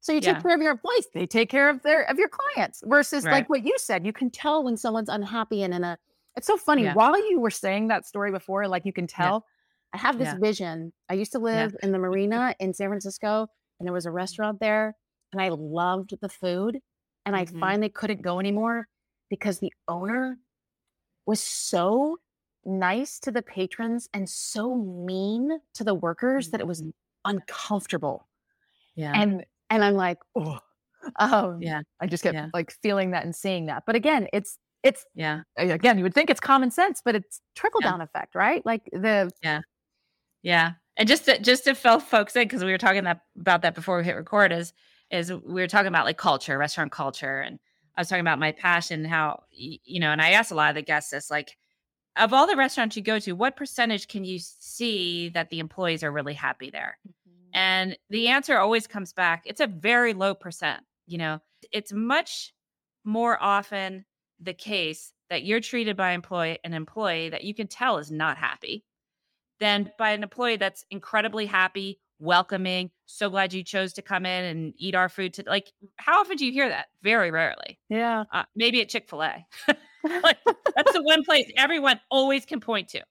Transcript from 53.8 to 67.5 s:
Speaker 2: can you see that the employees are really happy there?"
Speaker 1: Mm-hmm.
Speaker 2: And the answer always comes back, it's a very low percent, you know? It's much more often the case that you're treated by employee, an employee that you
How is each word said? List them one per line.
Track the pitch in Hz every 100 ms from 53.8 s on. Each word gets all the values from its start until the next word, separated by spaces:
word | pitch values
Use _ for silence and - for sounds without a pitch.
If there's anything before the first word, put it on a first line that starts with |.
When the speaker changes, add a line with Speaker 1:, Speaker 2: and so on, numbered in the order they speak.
| 233 208 -
Speaker 2:
can | 208 190
you | 185
see | 170 - - - 240 208 175 175 170
that | 170 165
the | 165
employees | 160 - 180 160
are | 156
really | 147 139 143
happy | 143 131 131
there?" | 73 - - 196
Speaker 1:
Mm-hmm. | 180 _ 175 180
Speaker 2:
And | 185 190 185 185 180 _
the | 214 233
answer | 262 277 247
always | 202 226 214
comes | 208 185
back, | - 180 170 -
it's | -
a | 285
very | 175 185 240 240
low | 202 196 196
percent, | 180 170 156 127 _ _ _
you | 170
know? | 160 156 _ _ -
It's | 214 208
much | 202 226 285 339 - - _ _ _ _ _ 214
more | 214 233 233
often | 202 202 202 202 190 190 190 _ _ _
the | 175 175
case | - 208 165 156 - _ _
that | 175 156
you're | 226
treated | 226 247 220 196
by | 185
employee, | 180 175 180 165 165 170
an |
employee | 165 160 - 214 165 165
that | 160
you | 196